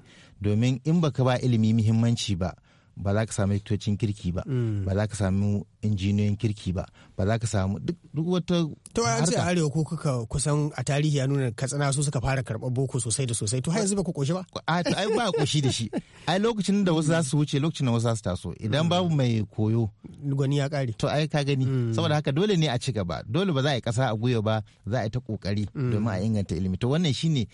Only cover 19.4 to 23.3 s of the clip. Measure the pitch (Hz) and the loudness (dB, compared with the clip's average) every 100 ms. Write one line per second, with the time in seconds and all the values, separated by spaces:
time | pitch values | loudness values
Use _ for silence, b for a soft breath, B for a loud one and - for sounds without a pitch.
19.4 | 104 - 107 113 110 - - 143 143 139 | -2 -2 0 2 0 -4 -18 -10 -4 0
20.4 | 135 143 139 147 127 - 139 147 156 151 | 0 0 0 -2 -4 -2 0 0 0 0
21.4 | 143 139 131 131 117 113 165 151 151 139 | 0 2 2 0 0 0 2 0 2 2
22.4 | 214 185 156 123 - 107 85 78 - | 4 4 2 0 -2 -2 -2 -4 -4